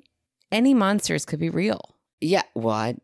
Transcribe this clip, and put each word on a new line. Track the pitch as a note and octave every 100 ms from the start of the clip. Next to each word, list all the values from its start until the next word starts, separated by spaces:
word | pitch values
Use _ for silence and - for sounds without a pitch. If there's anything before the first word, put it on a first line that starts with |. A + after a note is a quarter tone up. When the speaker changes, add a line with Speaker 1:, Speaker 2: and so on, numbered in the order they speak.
| _ _ _ _ _
Speaker 1:
any | G#3+ C4
monsters | B3+ G3 G#3 - D#3 -
could | D#3
be | E3
real. | E3 G#3 G#3 - _ _ _
Speaker 2:
Yeah, | D#3+ F#3 -
well, | A#2 A2+
I, | G#2+ A2+ -